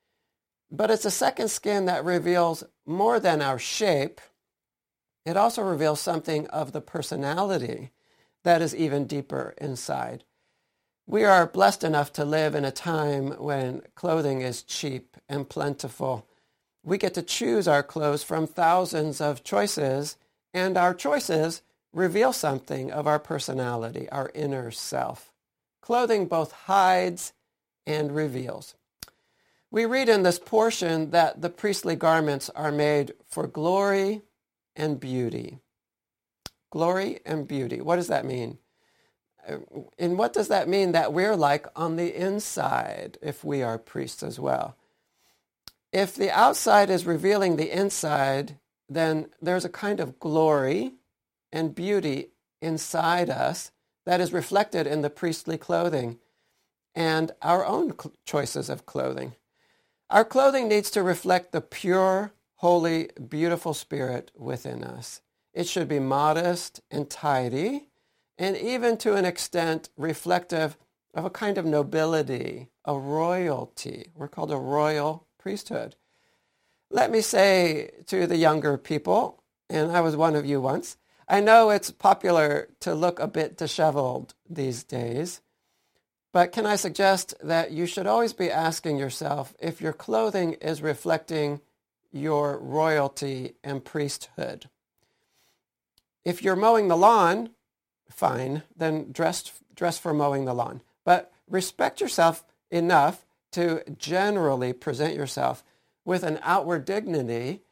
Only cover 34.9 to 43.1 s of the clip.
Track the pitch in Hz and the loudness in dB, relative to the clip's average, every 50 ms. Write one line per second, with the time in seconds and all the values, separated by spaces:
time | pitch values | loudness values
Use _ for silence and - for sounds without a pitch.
34.9 | 147 127 135 131 127 127 123 113 - - - - - 131 _ _ _ _ _ _ | -2 -4 -6 -4 -4 -2 -2 -2 -4 -6 -10 -12 -16 -20 _ _ _ _ _ _
35.9 | _ _ _ _ _ _ _ _ _ _ - - _ _ _ _ - 151 165 175 | _ _ _ _ _ _ _ _ _ _ -20 -20 _ _ _ _ -4 0 0 2
36.9 | 185 190 196 226 - - - - 156 156 139 - 147 135 127 120 127 - 135 156 | 2 0 -2 -4 -6 -10 -8 -6 -6 -6 -6 -6 -4 -4 -4 -4 -6 -6 -2 0
37.9 | 175 180 170 165 151 135 120 135 131 123 117 117 131 - _ _ _ _ _ _ | 0 0 0 0 -2 -2 -2 -4 -6 -6 -6 -8 -10 -14 _ _ _ _ _ _
38.9 | _ _ _ _ _ _ _ _ _ _ - 85 73 - - - - 139 - - | _ _ _ _ _ _ _ _ _ _ -14 -12 -12 -12 -12 -14 -16 -18 -18 -16
39.9 | _ - 175 170 180 185 226 233 - - 202 202 208 190 135 160 190 196 190 180 | _ -4 -2 -2 0 0 0 0 0 -2 0 2 2 0 2 2 2 2 2 4
40.9 | 165 165 - - 147 175 190 214 214 175 151 143 147 147 - - - - 165 170 | 2 2 2 2 0 0 2 2 2 2 4 2 2 0 -2 -8 -8 -6 -4 -4
41.9 | 165 170 175 - - - 180 190 202 208 214 - - - - - - - - - | -2 -2 -4 -4 -4 -4 -4 -4 -4 -4 -6 -8 -6 -4 -2 0 0 -2 -2 -4
42.9 | - - - - | -8 -10 -12 -14